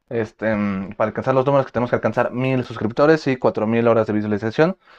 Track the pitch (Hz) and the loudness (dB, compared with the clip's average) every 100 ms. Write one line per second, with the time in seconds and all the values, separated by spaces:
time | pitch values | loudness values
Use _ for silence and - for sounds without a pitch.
0 | - 117 110 - 110 104 104 95 98 104 | -8 -6 -6 -4 -4 -2 -2 -4 -6 -4
1 | 110 110 127 131 135 139 131 113 123 127 | -4 -2 0 2 2 2 0 -2 -2 -2
2 | 110 123 120 120 131 131 120 110 107 120 | -2 0 -2 -2 -2 -2 -4 -4 -4 2
3 | 147 156 139 127 113 110 107 117 117 113 | 4 4 2 0 0 0 0 2 4 4
4 | 110 104 107 101 110 127 165 - _ | 2 0 -2 -2 -2 0 0 -2 _